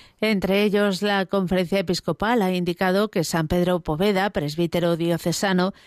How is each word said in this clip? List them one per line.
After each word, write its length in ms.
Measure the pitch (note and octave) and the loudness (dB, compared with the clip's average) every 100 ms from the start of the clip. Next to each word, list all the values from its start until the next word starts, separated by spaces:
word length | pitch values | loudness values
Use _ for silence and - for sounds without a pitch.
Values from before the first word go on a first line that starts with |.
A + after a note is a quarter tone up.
| - _ | -20 _
Entre 440 | G#3+ G3+ F#3 G3 | -2 0 2 2
ellos, 360 | G#3 G3+ G#3 F3+ | 2 2 0 0
la 260 | G#3 G3+ F#3 | 0 0 0
Conferencia 520 | G3 F3+ F#3 F3 G3 | -2 0 0 0 -2
Episcopal 640 | F3+ F3 - E3 G#3 A#3+ | -2 -2 -4 -4 0 2
ha 100 | F#3 | 0
indicado 560 | F#3 F3 E3+ F#3+ F#3+ G#3+ | 0 -2 -2 0 2 0
que 140 | F#3+ | -2
San 240 | D#3 E3 D#3 | -2 -2 0
Pedro 320 | F3+ F3+ F3+ | 0 2 0
Poveda, 520 | E3 D3+ G3+ F#3+ G3+ | -2 0 0 2 0
presbítero 680 | G3 D3 D3+ E3+ F3 E3+ E3+ | -2 -4 -2 -2 0 0 0
diocesano 800 | E3+ E3 - D#3+ G3+ F#3 F3+ - | 0 0 -2 -2 0 0 0 -4